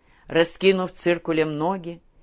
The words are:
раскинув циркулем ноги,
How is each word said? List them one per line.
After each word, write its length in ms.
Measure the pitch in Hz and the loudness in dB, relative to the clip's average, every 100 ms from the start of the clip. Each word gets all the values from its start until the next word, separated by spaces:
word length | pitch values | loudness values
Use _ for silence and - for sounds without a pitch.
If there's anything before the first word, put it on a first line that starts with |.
| _ _ - | _ _ -2
раскинув 640 | 160 165 - 190 185 180 | 0 0 2 2 2 0
циркулем 680 | - 175 170 - 156 151 147 | -2 -2 0 0 0 0 -2
ноги, 440 | 165 190 170 170 _ _ | -4 -4 -8 -16 _ _